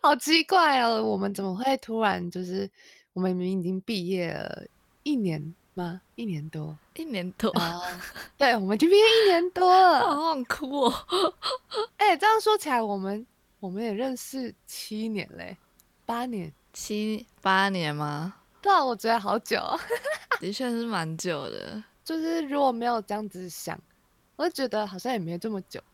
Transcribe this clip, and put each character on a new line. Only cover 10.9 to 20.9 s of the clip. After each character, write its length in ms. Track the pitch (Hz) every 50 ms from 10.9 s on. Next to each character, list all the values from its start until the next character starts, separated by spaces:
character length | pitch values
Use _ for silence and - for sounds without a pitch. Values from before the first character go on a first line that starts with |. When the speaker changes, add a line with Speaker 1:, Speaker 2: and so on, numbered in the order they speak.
| 262 - - _ - 370 392 - - _ - -
Speaker 1:
<laughs> 440 | 523 508 _ _ - 480 415 - _ _
哎， 180 | 403 415 349
这 100 | 277 -
样 140 | 427 440 440
说 180 | - 427 427 403
起 120 | - 302
来， 120 | 262 240
我 140 | 226 214 202
们， 320 | 196 190 190 202 214 240 _ _ _ _ _ _ _
我 80 | - 190
们 140 | 180 196 233
也 80 | 233
认 240 | 202 202 247 269 262
识 400 | 247 - - - 269 254 226 196 _ _
七 440 | - - - - - 214 214 220 226
年 200 | 220 196 - - -
嘞， 240 | - - 185 190 _ _ _ _ _ _ _ _ _ _
八 200 | - 233 233 247
年。 240 | 254 233 202 170 156 - _ _ _
Speaker 2:
七， 560 | _ - - - 208 208 214 214 214 220 233 _ _ _
八 260 | _ 190 190 190 196 196
年 260 | 196 180 165 151 147
吗？ 400 | 147 151 147 147 147 156 185 - _ _ _ _ _
Speaker 1:
对 100 | - 403
啊， 100 | 392 349 294
我 120 | 262 240
觉 160 | 196 - 226
得 80 | 226 233
好 180 | 190 202 202 226
久 200 | - - - -
哦。 180 | - - - 339 - - 466 466 - 554
<laughs> 320 | 622 - - _ 508 440
Speaker 2:
的 140 | - 180 208
确 160 | - 262 247
是 160 | 233 233 233
蛮 320 | 233